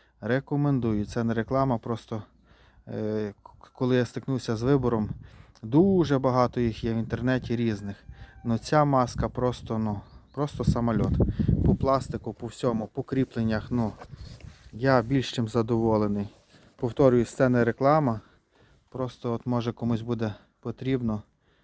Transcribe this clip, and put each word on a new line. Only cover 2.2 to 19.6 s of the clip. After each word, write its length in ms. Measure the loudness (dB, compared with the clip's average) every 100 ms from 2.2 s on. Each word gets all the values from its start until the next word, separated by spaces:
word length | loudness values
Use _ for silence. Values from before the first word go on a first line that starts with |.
| -10 _ _ _ _ _ -12
е, 460 | -8 -4 -4 -6 -10
к-, 260 | -20 -20 -20
коли 220 | -4 0 2
я 100 | 0
стикнувся 500 | -4 -6 -6 -4 -2
з 60 |
вибором, 480 | 2 2 2 0 -2 -6 -16 -20 -20 -16
дуже 560 | 0 4 6 4 4 2
багато 420 | 4 4 2 2
їх 220 | -2 -2
є 100 | -2
в 40 | -2
інтернеті 580 | -2 -2 0 -2 -2 -2
різних. 400 | -2 -2 -6 -12 -16 -20 -20 -10
Ну, 140 | -4 -2
ця 280 | 2 2 4
маска 440 | 4 2 0 -4
просто, 500 | -2 -2 -2 -4 -4
ну, 220 | -2 -4 -8 -20 -14
просто 300 | -6 -6 -2
самольот. 500 | 0 2 2 0 2 4 4 2 2 4 4
По 100 | 4
пластику, 580 | 2 2 0 -8 -8
по 140 | -10 -10
всьому, 400 | -4 -2 -2 -4
по 100 | -8
кріпленнях, 680 | -4 -2 -2 0 -2 -2 -2
ну, 200 | -2 -2 -4 -14 -16 -16 -18 -20 -20 -18
я 280 | -2 4 4
більш 300 | 4 0 -2
чим 160 | -4 -2
задоволений. 840 | 0 0 0 2 2 0 -2 -6 -12 _ -20 _ -8
Повторююсь, 580 | -4 4 6 6 2
це 160 | 2 2
не 140 | 4
реклама. 580 | 2 2 2 2 2 -2 -8 _ _ _ _ _ _
Просто 440 | -8 -8 -6 -6
от, 120 | -6 -2
може, 260 | -2